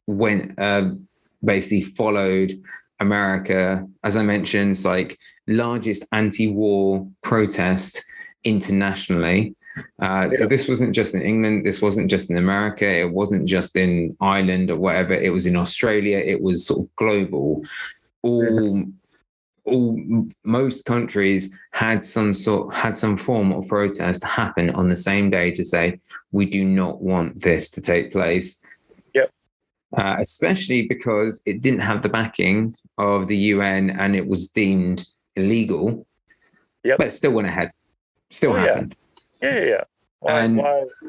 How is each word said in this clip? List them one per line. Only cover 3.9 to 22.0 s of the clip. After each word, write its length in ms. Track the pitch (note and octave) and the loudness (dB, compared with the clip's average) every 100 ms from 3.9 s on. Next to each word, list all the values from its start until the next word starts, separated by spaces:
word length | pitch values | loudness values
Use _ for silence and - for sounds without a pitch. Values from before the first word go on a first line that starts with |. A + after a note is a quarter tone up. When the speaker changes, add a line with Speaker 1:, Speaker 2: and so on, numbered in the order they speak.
| - | -8
Speaker 1:
As 140 | G#2+ G#2+ | -2 0
I 60 | |
mentioned, 480 | G#2 G2+ - G#2 G2+ | 0 0 0 0 0
it's, 120 | F#2+ F#2 | 0 0
like, 320 | F2+ F2+ - - _ - | 0 -2 -8 -20 _ -2
largest 600 | A2 A#2+ A#2+ A2 G2 - | 0 0 -2 -4 -4 -2
anti-war 960 | A2 G#2+ F#2+ A2 G2+ G#2+ G2 G2 F#2+ F#2+ - | 0 0 2 0 2 2 2 2 0 -4 -10
protest 800 | - A2+ G#2 - F2+ F#2+ - - - - - _ | 0 2 2 0 0 0 -2 -6 -12 -20 -20 _
internationally. 1120 | A2+ G#2 F#2+ G2 G2 F#2+ - F2 E2 F#2 G#2+ - - - - - | 0 0 2 2 0 -2 -2 0 2 2 0 -6 -18 -18 -18 -6
Uh, 300 | F#2 F#2+ F2+ | -2 0 0
so 140 | C3 | 0
Speaker 2:
Yeah. 40 | G#2 | 2
Speaker 1:
this 200 | C3+ - | 0 0
wasn't 260 | A#2+ A#2+ | 0 0
just 200 | G2 G2+ | 0 0
in 60 | F#2 | -2
England. 460 | G2+ A2 A2 G#2+ G2 | 0 0 2 0 0
This 160 | F#2+ | 0
wasn't 280 | G#2 G2+ F#2+ | 0 2 2
just 200 | F#2+ - | 0 0
in 80 | F2 | 0
America. 500 | F#2 G2+ G#2+ G#2 G2+ | 2 2 -2 0 0
It 220 | F2 F2 | 2 0
wasn't 360 | F2+ G2+ G2 D#2 | 0 0 0 2
just 300 | F#2 - F#2 | 0 0 0
in 400 | F#2 F2 E2 - | 2 2 -2 -2
Ireland 480 | G2 G2 F#2+ F#2 F2+ | 0 2 0 0 0
or 60 | E2 | 0
whatever. 360 | F#2 F2 F2+ | 0 0 0
It 200 | F2+ F#2 | 0 0
was 100 | F2+ | 0
in 120 | F2+ F2 | 2 0
Australia. 600 | F2 - - G#2+ G#2 G2 | 0 0 0 0 0 0
It 220 | E2+ G#2 | 0 -2
was 240 | F#2+ E2+ | 0 0
sort 160 | - - | 0 -2
of 160 | - - | -4 -2
global. 680 | A2 G2+ F#2+ - C#2+ D2+ - - - - _ _ | 0 0 0 -2 -2 -4 -6 -14 -14 -16 _ _
All, 200 | A#2+ A#2+ | -2 0
Speaker 2:
Mm-hmm. 480 | A#2 A2 G#2 G2 F#2+ - _ _ _ _ _ _ | 2 2 2 -2 -4 -10 _ _ _ _ _ _
Speaker 1:
all, 320 | - B2+ A#2+ A2+ | 0 2 2 0
m-, 360 | - A2+ - - | 0 -2 -2 -6
most 400 | G#2 A#2+ C3+ B2 - | -2 0 0 -2 -2
countries 720 | A#2+ A2+ G2+ G2 F#2+ F#2+ - - | -2 -2 0 2 2 -2 -10 -12
had 320 | - A2+ A2 | -4 0 0